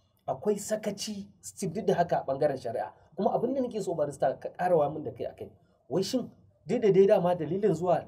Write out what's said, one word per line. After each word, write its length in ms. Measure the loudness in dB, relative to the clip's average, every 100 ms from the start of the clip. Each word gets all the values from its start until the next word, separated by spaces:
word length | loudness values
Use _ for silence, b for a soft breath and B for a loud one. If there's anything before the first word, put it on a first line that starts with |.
| _ _ -8
akwai 320 | -4 -2 -2
sakaci 680 | -2 -4 -4 -6 -8 -10 -12 -16
still 280 | -20 -8 -6
duk 140 | -2 0
da 80 | 2
haka 220 | 2 0
a 20 | -2
ɓangaren 320 | 0 0 0
shari'a. 340 | -4 -4 -6 -10 b -2
Kuma 160 | 0
abin 200 | 0 -2 -2
da 60 |
nake 200 | -4 -4
so, 140 | -6 -2
barista, 420 | -4 0 -2 -2
ka 100 | -8
ƙara 280 | -4 2 4
wa 120 | 2
min 140 | -2
da 80 | -8
kai 140 | -8 -10
a 80 |
kai. 160 | -10 -16 -16 _ _ _
Wai 120 | -2
shin 260 | 0 -2 -6 -14 _ _ -4
duk 140 | 2
da 100 | 4
dai 140 | 8 8
dama 260 | 6 4 0
dalilin 380 | -2 0 0
zuwa 300 | 2 2 0